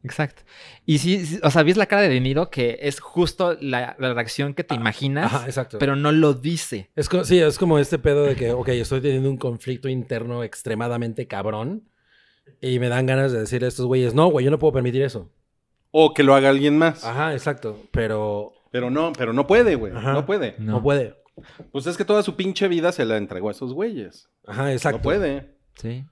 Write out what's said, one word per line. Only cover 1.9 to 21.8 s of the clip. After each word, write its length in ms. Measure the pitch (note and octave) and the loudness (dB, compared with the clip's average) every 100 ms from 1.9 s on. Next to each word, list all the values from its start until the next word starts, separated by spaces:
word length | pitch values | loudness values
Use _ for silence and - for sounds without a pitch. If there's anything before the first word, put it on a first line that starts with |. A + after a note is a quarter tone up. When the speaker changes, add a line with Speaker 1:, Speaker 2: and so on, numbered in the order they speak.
| G3+ | 2
Speaker 1:
de 60 | G3 | 4
De 100 | B2+ | 2
Niro, 280 | C3 C3+ F3 | 0 0 -2
que 280 | - A#2+ A#2 | -2 -2 -2
es 180 | D3 C3+ | -6 -6
justo 560 | - F3 F3 - F3+ D#3+ | -8 0 0 0 -2 -2
la, 360 | C#3 B2 B2 - | -4 -4 -4 -4
la 140 | C3 | -4
reacción 400 | A#2+ A2+ - C#3+ | -2 -4 -4 -4
que 80 | C#3 | -4
te 100 | C3 | -4
Speaker 2:
Ah, 40 | B2+ | -2
Speaker 1:
imaginas, 540 | A2+ - C#3 C#3 G3 | -2 -2 -2 -2 -2
Speaker 2:
ajá, 140 | - F#3 | -2 -4
exacto. 320 | C3 B2+ C#3+ | -6 -8 -2
Speaker 1:
pero 180 | C#3 C#3 | 0 2
no 160 | D3 | 2
lo 200 | D#3 D3+ | 6 4
dice. 560 | C3 C#3 E3+ - G#2+ F#2 | 4 -2 -4 -6 -10 -8
Speaker 2:
Es 140 | - - | -6 -2
co-, 160 | F3+ | -2
sí, 140 | D#3+ F3+ | 4 4
es 180 | D#3 C3+ | 4 2
como 200 | F3+ D3+ | 2 4
este 200 | C#3+ E3 | 2 0
pedo 240 | D3+ C#3+ | 2 2
de 120 | C#3+ B2+ | 2 0
que, 160 | A#2+ | -2
ok, 160 | B2 B2+ | -2 0
estoy 320 | B2 A2+ C3+ | -2 0 -2
teniendo 280 | C#3 C3 C3+ | 0 0 0
un 80 | C3+ | -2
conflicto 500 | C3 A#2+ - B2+ C3+ | -4 -6 -8 -6 -4
interno 540 | C3 B2 A#2 A#2 A#2+ | -6 -4 -6 -6 -6
extremadamente 840 | A#2 - - A2 A#2+ A#2 A#2 A2 B2 | -8 -10 -8 -4 -2 -4 -4 -6 -8
cabrón 580 | G2+ G2+ G#2+ A#2+ G#3+ _ _ _ _ _ _ _ _ | -6 -6 -4 -6 -8 _ _ _ _ _ _ _ _
y 180 | C3 B2 | -4 -2
me 100 | B2 | 0
dan 180 | B2 C3 | 0 0
ganas 260 | C3 C3+ | 2 0
de 80 | A#2+ | -2
decirle 260 | G#2+ B2 B2 | -4 -2 -4
a 20 | |
estos 180 | B2 B2+ | -2 0
güeyes, 280 | C3 B2 | 0 2
"No, 140 | B2 E3+ | 4 4
güey, 160 | D3+ | 4
yo 60 | C3 | 2
no 80 | D3 | 2
puedo 140 | D3+ | 2
permitir 280 | C3 B2 B2+ | 0 -2 -2
eso". 280 | C3+ A#2 E2+ _ _ _ _ _ _ | -2 -4 -16 _ _ _ _ _ _
Speaker 3:
O 220 | D#3 D#3 | 6 6
que 100 | D3+ | 6
lo 100 | C#3 | 6
haga 160 | C3+ C3+ | 8 6
alguien 260 | C#3 C#3+ D3+ | 4 4 4
más. 280 | E3 D3 | 2 0
Speaker 2:
Ajá, 280 | A#2 A#2+ D#3 | -8 -4 -4
exacto, 440 | C#3 - C3+ A2+ G#2+ - | -4 -4 -6 -8 -12 -6
pero 640 | - A2+ G#2+ G#2+ G#2 G#2 _ _ | -4 -2 -2 -2 -4 -8 _ _
Speaker 3:
Pero 180 | B2 B2 | -6 -2
no, 220 | C3+ E3 D#3 | -2 -2 -2
pero 160 | A#2+ | -2
no 140 | B2 - | 0 4
puede, 300 | G#3 A#3 C#3 | 6 6 2
güey, 160 | G#2+ A2+ | -2 -6
Speaker 2:
Ajá. 160 | A#2 | -2
Speaker 3:
no 140 | C#3 C#3 | -2 0
puede. 300 | G3+ B2+ - | -2 -4 -6
Speaker 2:
No 140 | G#2+ | -4
Speaker 1:
No. 100 | G#2+ | 0
Speaker 2:
puede. 320 | B2 C#3+ A#2 - _ - - - - | 2 0 -2 -10 _ -20 -20 -20 -10
Speaker 3:
Pues 160 | C#3 | -8